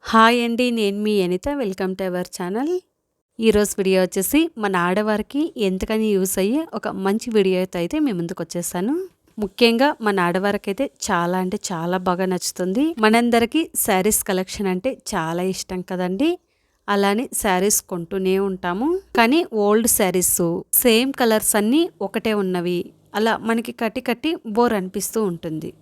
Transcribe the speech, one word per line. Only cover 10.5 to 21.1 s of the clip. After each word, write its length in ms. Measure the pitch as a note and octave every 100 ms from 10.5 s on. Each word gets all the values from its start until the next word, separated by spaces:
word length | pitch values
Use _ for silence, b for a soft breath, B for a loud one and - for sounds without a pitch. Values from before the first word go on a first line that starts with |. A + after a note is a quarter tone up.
| G3+ - G3 C#4 _ -
చాలా 280 | F#3 E3+ F#3
అంటే 140 | F#3 G#3 -
చాలా 260 | F3 E3+ F#3 F#3
బాగా 180 | F3 F#3+
నచ్చుతుంది. 600 | F3+ - - F3+ F#3+ D#4 E4
మనందరికీ 580 | G#3+ A3+ A#3+ A#3 A#3 D#4 D#4+ -
శారీస్ 360 | - F#3+ F#3+ G#3 -
కలెక్షన్ 400 | F#3 F#3 - G3+
అంటే 240 | F#3 - B3+ -
చాలా 280 | G3 D#3+ E3+ F#3
ఇష్టం 260 | F#3 - F#3 F3+
కదండి. 480 | F#3 F3+ F#3+ D4+ F4+ _ _ _ _ -
అలానే 400 | G3+ G3+ G3+ C4+ -
శారీస్ 400 | G#3+ F#3 G3 G#3 -
కొంటూనే 460 | F3 E3+ G3 F#3+ F#3+ G3
ఉంటాము, 520 | F#3 F#3 F3+ C4+ F#4 - -
కానీ 280 | A#3 D4+ F4
ఓల్డ్ 360 | A3 G3+ G#3+ A#3 -
శారీస్ 640 | G3 F3+ F3 - F3 F3 - -
సేమ్ 300 | B3 A3 C4